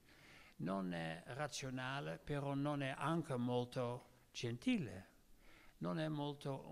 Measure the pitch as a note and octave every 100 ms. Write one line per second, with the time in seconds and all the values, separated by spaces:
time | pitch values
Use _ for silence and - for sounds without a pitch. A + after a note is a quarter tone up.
0 | - - - - - - E2 F#2+ F#2 E2+
1 | E2 D#2+ - B2+ D3+ - C3 B2+ B2+ C#3
2 | D3+ D#3+ - C#3+ C#3 C#3 C#3+ C#3+ C3+ -
3 | C#3+ E3+ C#3+ B2 B2 B2 B2 C3 A#2+ B2
4 | - - - - A#2+ A#2+ B3+ A#3 A2+ F#2+
5 | - - - - - - - - E3+ E3+
6 | D#3 D3+ D3 C#3+ C#3+ C3+ -